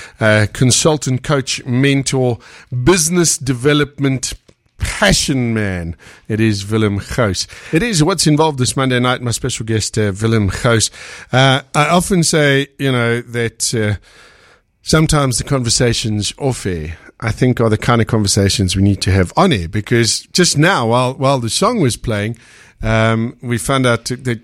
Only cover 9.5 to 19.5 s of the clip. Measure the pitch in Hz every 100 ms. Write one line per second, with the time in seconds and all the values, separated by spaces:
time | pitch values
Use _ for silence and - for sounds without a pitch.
9.5 | - 110 110 - - 104 95 113 113 98
10.5 | - 127 113 - - - - - 123 135
11.5 | 135 - 151 147 175 180 185 160 165 147
12.5 | 139 139 _ 139 123 117 117 120 117 117
13.5 | - - 120 104 101 - - - _ _
14.5 | _ _ _ - 160 160 151 135 120 -
15.5 | 139 117 - 123 113 113 107 101 - 143
16.5 | 120 101 87 78 82 - _ 113 - 127
17.5 | 123 113 107 - 117 107 113 101 - 98
18.5 | - 92 95 98 98 - 95 90 - 190